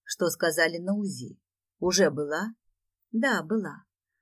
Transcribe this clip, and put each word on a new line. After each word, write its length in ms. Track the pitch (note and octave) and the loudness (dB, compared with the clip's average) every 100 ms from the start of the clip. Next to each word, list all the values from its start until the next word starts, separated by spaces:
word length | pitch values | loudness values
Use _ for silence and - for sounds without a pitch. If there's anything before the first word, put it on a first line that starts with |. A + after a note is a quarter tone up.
«Что 260 | - - F3 | -12 -2 0
сказали 480 | - E3+ D#3+ E3 E3+ | 2 0 2 2 0
на 180 | F3 G#3 | -2 -2
узи? 440 | G3+ C3 B2 - _ _ _ _ | -2 -6 -10 -16 _ _ _ _
Уже 300 | F3 F#3+ F3 | 0 4 4
была?» 460 | C#3+ D3 D3+ G#3 A3+ _ _ _ _ _ | 2 -2 -2 -2 -6 _ _ _ _ _
«Да, 320 | A3+ C4+ G#3 | 0 2 2
была. 400 | D#3 A3 F3+ - - _ _ _ | 0 -4 -4 -10 -20 _ _ _